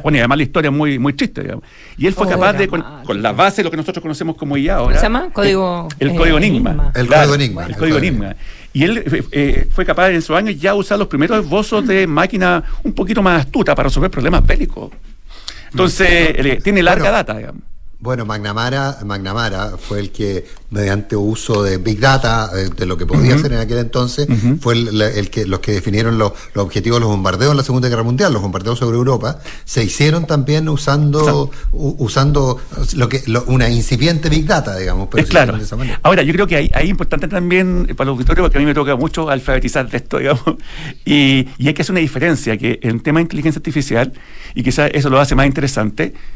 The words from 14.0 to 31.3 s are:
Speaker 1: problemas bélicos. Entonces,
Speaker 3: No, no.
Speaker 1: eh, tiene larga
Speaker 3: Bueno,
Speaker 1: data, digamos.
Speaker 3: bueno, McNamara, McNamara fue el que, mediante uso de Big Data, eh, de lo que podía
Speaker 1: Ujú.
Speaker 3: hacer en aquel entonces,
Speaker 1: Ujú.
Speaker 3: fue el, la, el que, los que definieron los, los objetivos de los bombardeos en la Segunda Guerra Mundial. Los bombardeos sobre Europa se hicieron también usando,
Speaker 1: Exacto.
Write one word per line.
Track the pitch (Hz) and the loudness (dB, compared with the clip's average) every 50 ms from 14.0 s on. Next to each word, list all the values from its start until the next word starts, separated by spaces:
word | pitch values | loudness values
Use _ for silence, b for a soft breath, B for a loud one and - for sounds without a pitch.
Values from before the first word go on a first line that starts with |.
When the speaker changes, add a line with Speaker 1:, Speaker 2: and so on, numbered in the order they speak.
| 185 185 | 2 0
Speaker 1:
problemas | - 135 120 - - - - | 0 0 0 2 4 6 6
bélicos. | - 143 143 - - - - - - - - - - - - - B B B B B B B B B | 6 4 4 2 -2 -4 -8 -12 -14 -14 -18 -18 -18 -18 -18 -18 B B B B B B B B B
Entonces, | - 139 185 175 - - 190 175 175 170 165 160 - | 0 0 2 2 2 2 4 4 6 4 4 2 2
Speaker 3:
No, | - 135 | 2 2
no. | 139 | 2
Speaker 1:
eh, | 131 - | 0 2
tiene | - 196 208 190 170 | 0 2 2 4 4
larga | 175 185 170 | 4 4 4
Speaker 3:
Bueno, | 156 - 220 | 2 2 2
Speaker 1:
data, | 214 - - 107 | 0 -2 -2 -6
digamos. | 107 104 123 - - - - - - - - - - | -8 -10 -12 -14 -14 -12 -12 -12 -12 -12 -14 -14 -8
Speaker 3:
bueno, | - 123 127 120 113 | -6 -4 -4 -4 -4
McNamara, | 104 107 107 101 101 101 113 117 127 135 139 139 139 139 - 107 | -6 -6 -6 -4 -4 -2 -2 -2 -2 -2 -2 -2 -4 -6 -6 -8
McNamara | 101 101 98 95 95 98 117 117 107 98 92 101 107 90 | -8 -6 -6 -6 -4 -4 -2 -2 -2 -2 -4 -4 -6 -8
fue | 87 - - 104 101 | -10 -8 -6 -6 -6
el | 101 95 | -6 -6
que, | - - 107 98 98 87 B B B B B - | -6 -4 -4 -4 -4 -4 B B B B B -6
mediante | 101 101 104 98 98 104 104 - 117 | -4 -2 0 0 -2 -2 -2 -4 -2
uso | 104 101 107 113 113 - - 113 101 101 | -2 0 -2 -2 -4 -4 -2 0 0 0
de | 98 95 92 | 0 -2 -2
Big | 90 110 107 101 | -2 -2 0 2
Data, | 131 135 135 127 - 113 113 113 110 - 92 | 4 4 4 4 2 0 0 0 -2 -4 -4
eh, | 95 92 87 - | -4 -4 -4 -4
de | - 92 | -4 -4
lo | 90 85 | -4 -2
que | 80 - | -2 0
podía | - - - 135 127 | 2 2 4 4 4
Speaker 1:
Ujú. | 135 147 | 4 2
Speaker 3:
hacer | 147 139 120 | 2 0 0
en | 117 | -2
aquel | 113 110 120 120 | -2 -2 -2 -2
entonces, | 120 117 - 127 123 123 - - 143 143 | -2 -2 -2 -2 -2 -2 -2 -2 0 0
Speaker 1:
Ujú. | 123 110 98 120 139 170 | 0 2 2 2 0 0
Speaker 3:
fue | - 117 117 | 0 0 0
el, | 117 120 110 107 | 0 0 0 0
la, | 107 107 98 | 0 0 0
el | 98 104 98 - | 0 -2 -4 -2
que, | - 110 - | -4 -4 -2
los | 95 95 90 | -2 -2 -2
que | - 110 | -2 -2
definieron | 104 95 87 104 98 107 113 117 113 | -2 -2 0 0 0 0 0 0 2
los, | 110 107 98 B B B B - | 2 0 0 B B B B -4
los | 101 101 | -4 -4
objetivos | 92 - 107 95 117 120 120 | -2 -4 -2 0 0 0 2
de | |
los | 117 107 | 2 0
bombardeos | 104 98 95 95 92 - 127 143 | 0 0 0 -2 0 2 2 2
en | 147 | 2
la | 139 131 | 2 0
Segunda | - 123 127 123 123 | 0 0 0 0 0
Guerra | 120 113 113 | 0 0 0
Mundial. | 120 123 - 208 180 | -2 0 2 2 2
Los | 127 104 | 2 0
bombardeos | 101 95 90 95 95 113 117 117 | -2 -4 -6 -4 -4 -4 -2 -2
sobre | 123 117 117 | -2 0 0
Europa | 120 123 135 127 107 - 120 139 B B B B B B | 0 2 0 0 0 -2 -6 -6 B B B B B B
se | - - 127 | -4 -2 -2
hicieron | 110 92 - - 143 156 160 170 160 - | -2 0 0 2 2 2 2 2 0 0
también | 156 143 127 139 151 156 156 156 | 0 0 2 0 0 0 0 0
usando, | 151 - - 143 139 147 151 147 143 156 | -2 -2 0 0 2 2 2 2 2 2
Speaker 1:
Exacto. | 151 147 | 2 2